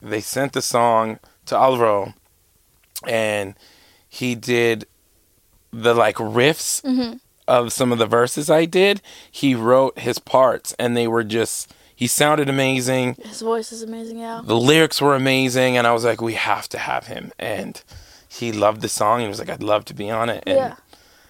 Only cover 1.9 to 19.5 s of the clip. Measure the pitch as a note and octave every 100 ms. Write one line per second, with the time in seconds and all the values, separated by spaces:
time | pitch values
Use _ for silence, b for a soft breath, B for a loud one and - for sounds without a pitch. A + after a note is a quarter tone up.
1.9 | G2+ F#2+ - _ _ _ _ _ _ _
2.9 | - - A2+ A2 G#2 G2 G2 b b b
3.9 | b b - B2+ A#2 A2 A#2+ A#2 A2 G#2+
4.9 | _ _ _ _ _ _ _ _ A#2 A2+
5.9 | A#2 G#2+ G2+ A2 A2 C3+ D#3+ - - C#4
6.9 | B3+ A#3 A#3+ _ _ - B2+ A#2+ - B2+
7.9 | A#2+ G#2+ A#2 B2 - D3 D#3+ E3 F3+ G3
8.9 | G3+ B B B - C#3 B2 A2+ B2+ C3
9.9 | - B2+ - - C3 C3 A2+ - - A#2+
10.9 | A#2+ A#2 A2+ G#2+ A2+ A2 - - b b
11.9 | b B2 - D3 D3+ C#3 C3+ C3 C3 B2
12.9 | C3 B2+ A#2+ A3 G#3+ A3+ A3+ A3 A3+ A3
13.9 | A3+ A3+ A3+ A#3 A3+ D3+ A#2 B2 D#3 D#3+
14.9 | - C#3+ C3+ C3 C3 C3 B2+ B2+ B2 A#2
15.9 | A#2 A#2 A2+ A2+ G#2 - G#2 - - -
16.9 | - - - - - A#2 G2 - - -
17.9 | B B B B - A#2+ G#2+ G2+ G#2+ G#2+
18.9 | - G#2+ A#2+ A2 G2 -